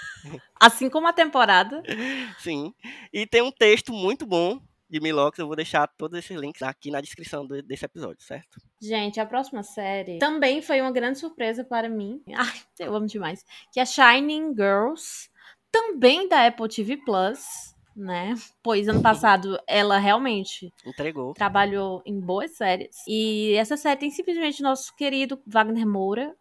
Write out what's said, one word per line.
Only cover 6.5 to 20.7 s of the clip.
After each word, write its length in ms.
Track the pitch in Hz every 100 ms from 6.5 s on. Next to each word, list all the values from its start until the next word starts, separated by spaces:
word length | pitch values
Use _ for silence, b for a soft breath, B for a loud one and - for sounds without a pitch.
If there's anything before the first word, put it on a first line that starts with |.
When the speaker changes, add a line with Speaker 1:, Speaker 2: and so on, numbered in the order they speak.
| -
Speaker 2:
aqui 300 | 131 - 143
na 80 | 143
descrição 480 | 143 - 160 147 135
do, 140 | 139
desse 220 | 143 139 147
episódio, 360 | 170 113 -
certo? 360 | - 131 - - _ _
Speaker 1:
Gente, 400 | 214 220 208 220
a 40 | 214
próxima 380 | 254 269 226
série 560 | 208 - 196 196 190 170
também 420 | 294 311 262 294
foi 200 | 302 269
uma 100 | 262
grande 260 | 247 240 269
surpresa 460 | 330 285 226 226
para 240 | 254 233 226
mim. 340 | 220 202 277 - -
Ai, 240 | 233 - - -
eu 160 | 165
amo 120 | 214 214
demais. 360 | 208 165 190 _ B B
Que 80 | 254
é 60 | 247
Shining 680 | - 247 262 294 302 320
Girls, 760 | 220 196 196 240 320 - - - b b b _
também 560 | 453 453 302 247 320 381
da 180 | 311 240
Apple 220 | 233 220
T 160 | -
V 140 | 208 285 -
Plus, 680 | 190 190 277 - - - _ _ 208
né? 380 | 190 175 190 240 - _
Pois 280 | 233 208 208
ano 100 | 208
Speaker 2:
<laughs> 20 |
Speaker 1:
passado 560 | 226 214 220 190 190 190 -
ela 320 | 208 202 202
realmente 760 | 202 220 269 208 190 - 175